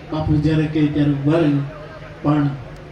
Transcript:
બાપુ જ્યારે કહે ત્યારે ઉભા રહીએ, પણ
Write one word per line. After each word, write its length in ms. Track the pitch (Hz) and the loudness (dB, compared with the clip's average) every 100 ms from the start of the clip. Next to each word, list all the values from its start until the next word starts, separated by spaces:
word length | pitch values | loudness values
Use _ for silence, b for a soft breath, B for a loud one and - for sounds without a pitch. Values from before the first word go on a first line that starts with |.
| - | -6
બાપુ 240 | 156 151 147 | -4 0 2
જ્યારે 280 | 156 156 151 | 2 2 2
કહે 140 | 156 147 | 2 2
ત્યારે 260 | 147 143 | 2 2
ઉભા 280 | 139 143 165 | 2 2 4
રહીએ, 220 | 151 139 139 - - - - - | 4 2 -2 -8 -14 -16 -16 -4
પણ 280 | 147 151 143 135 - - - | 0 2 2 -2 -12 -16 -18